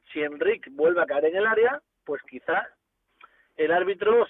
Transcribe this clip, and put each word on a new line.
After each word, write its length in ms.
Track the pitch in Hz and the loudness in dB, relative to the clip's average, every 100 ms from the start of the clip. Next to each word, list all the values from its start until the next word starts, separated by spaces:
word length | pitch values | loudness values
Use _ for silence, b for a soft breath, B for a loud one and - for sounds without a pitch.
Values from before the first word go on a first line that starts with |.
| _ | _
si 80 | 156 | -8
Enric 460 | 147 147 180 220 131 | -8 -2 -2 -2 -6
vuelve 300 | 139 160 175 | 0 0 2
a 40 | 147 | 0
caer 200 | 143 151 | 0 0
en 100 | 185 | 0
el 100 | 220 | 0
área, 340 | 214 240 294 - _ | 2 0 0 -10 _
pues 180 | - 143 | -10 -10
quizás 440 | - 127 - 180 226 _ _ _ _ b b b b - | -10 -12 -6 -6 -6 _ _ _ _ b b b b -4
el 140 | 156 | 0
árbitro 540 | 175 185 185 202 233 - | 2 0 0 2 2 2